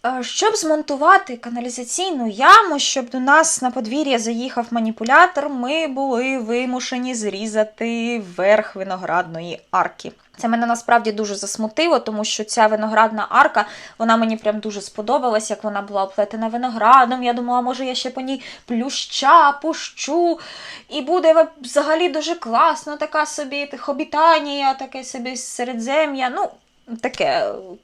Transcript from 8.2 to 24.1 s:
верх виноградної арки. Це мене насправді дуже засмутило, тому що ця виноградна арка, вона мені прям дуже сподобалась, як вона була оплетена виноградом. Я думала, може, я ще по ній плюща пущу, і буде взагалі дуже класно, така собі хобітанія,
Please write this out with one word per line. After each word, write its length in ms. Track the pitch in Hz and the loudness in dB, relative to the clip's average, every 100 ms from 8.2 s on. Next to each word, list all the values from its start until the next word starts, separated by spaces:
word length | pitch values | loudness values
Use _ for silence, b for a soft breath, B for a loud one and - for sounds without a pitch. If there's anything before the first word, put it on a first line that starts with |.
| 190 175 | -6 0
верх 380 | 190 214 214 190 | 4 4 2 -10
виноградної 880 | 190 185 185 170 165 165 170 - _ | -8 -6 -2 -2 -2 -8 -10 -12 _
арки. 400 | 185 170 - - - _ - | 0 0 -4 -16 -16 _ -6
Це 100 | 226 | -2
мене 180 | 233 233 | 0 0
насправді 460 | 233 - 240 220 | -2 2 2 2
дуже 240 | 208 208 202 | -4 -4 -6
засмутило, 640 | 202 - 220 254 330 269 | -8 -6 -4 0 2 2
тому 240 | 240 214 | 0 -6
що 200 | 220 - | -4 -6
ця 240 | 208 - 214 | -4 2 2
виноградна 600 | 214 214 214 220 214 196 | 2 0 4 2 2 0
арка, 360 | 233 302 226 208 B B - | 4 4 4 -2 B B -4
вона 200 | 226 226 | 2 2
мені 200 | 226 220 | 2 0
прям 220 | 214 214 | -2 -2
дуже 220 | 214 202 | -6 -8
сподобалась, 680 | - - 214 277 247 214 220 | -10 -8 0 0 2 0 -2
як 140 | 202 | -6
вона 180 | 220 202 | -4 -6
була 220 | 202 202 | -4 -4
оплетена 440 | 190 202 208 220 226 | -2 -2 -2 -2 -4
виноградом. 760 | 240 254 226 214 262 240 254 | -4 -4 2 6 6 6 0
Я 100 | 247 | -2
думала, 280 | 240 240 247 | -2 0 -2
може, 240 | 247 247 262 | -2 -4 -6
я 100 | 247 | -6
ще 140 | 254 | -6
по 120 | 240 | -8
ній 200 | 262 262 B B - | -8 -8 B B -6
плюща 840 | 240 269 - - - 269 330 294 | -4 -2 -6 -6 -2 6 6 6
пущу, 880 | 277 311 311 - - - 320 349 330 B B B B - | 2 -4 -4 -10 -10 -4 0 0 0 B B B B -10
і 120 | 269 | -8
буде 460 | 269 359 330 320 320 302 | 0 4 6 6 4 -2
взагалі 480 | 254 285 294 320 349 | -2 -2 2 2 0
дуже 260 | 294 302 339 | -2 -4 -6
класно, 640 | 226 233 320 285 - 294 | -2 2 2 2 -8 -8
така 280 | 302 311 294 | -4 -2 -2
собі 440 | - 277 285 285 269 | -6 -8 -8 -8 -8
хобітанія, 960 | - 269 311 | -8 -6 -4